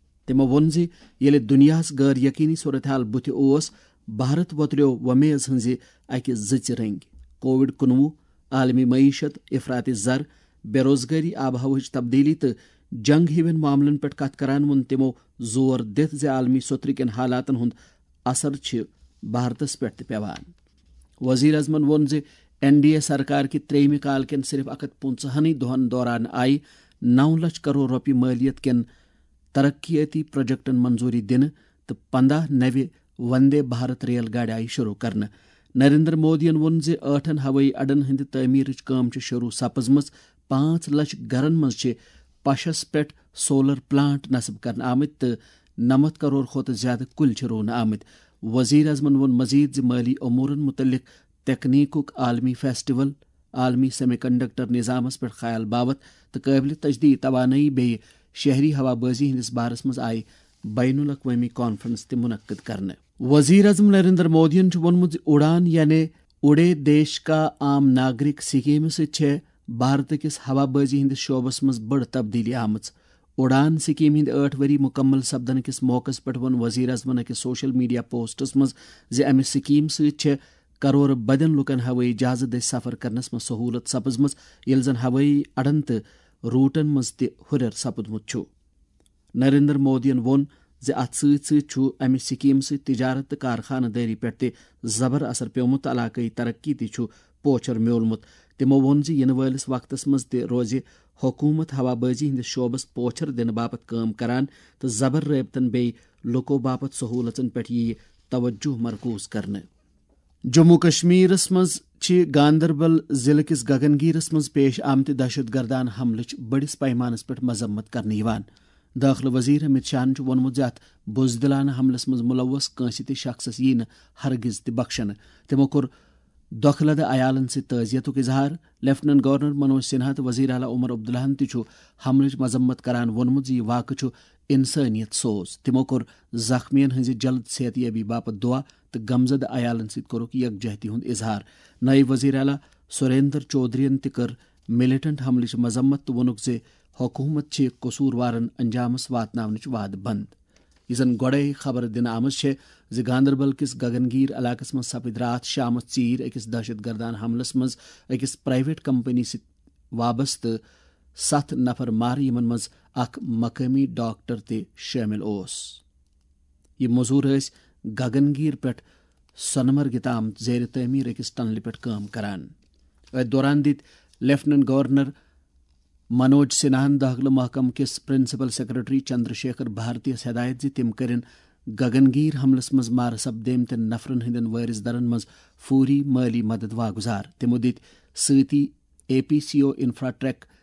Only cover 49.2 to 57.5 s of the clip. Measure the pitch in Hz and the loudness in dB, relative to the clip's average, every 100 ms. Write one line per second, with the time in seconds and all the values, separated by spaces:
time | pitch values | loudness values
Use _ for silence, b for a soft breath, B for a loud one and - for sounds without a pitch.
49.2 | 135 123 131 139 143 135 123 123 120 - | 4 2 4 2 2 0 0 0 0 -2
50.2 | 123 123 135 147 139 135 131 127 b b | 0 0 0 -2 -2 0 0 0 b b
51.2 | b _ - 127 131 139 143 156 139 - | b _ -4 -2 2 2 2 -2 -6 -4
52.2 | 123 120 127 123 135 120 - 127 139 139 | -2 0 -2 -2 -4 -4 -4 -2 -2 -4
53.2 | _ _ _ 127 127 123 131 - 127 120 | _ _ _ -2 0 2 0 0 0 0
54.2 | 127 123 127 - 120 123 113 127 127 - | 0 0 0 -4 -2 -2 -2 -2 -4 -6
55.2 | 120 - 117 113 107 120 123 135 b b | -10 -8 -6 -6 -2 -2 0 -2 b b
56.2 | b - 139 135 139 160 147 120 147 135 | b -6 2 2 2 -2 -2 2 4 4
57.2 | 135 127 127 | 2 2 2